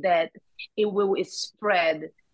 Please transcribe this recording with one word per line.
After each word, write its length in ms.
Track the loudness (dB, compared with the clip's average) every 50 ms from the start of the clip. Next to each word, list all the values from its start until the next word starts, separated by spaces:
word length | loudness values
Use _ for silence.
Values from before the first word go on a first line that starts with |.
that 300 | 0 2 2 2 2 -2 -6 -18 _ _ _ -20 -20 -10 -2
it 160 | -2 0 0
will 240 | 2 0 0 0 0 0 -2
spread 840 | -6 -6 -10 -10 -12 _ -6 -2 0 2 2 2 2 0 -2 -4 -12 -16 _ _ _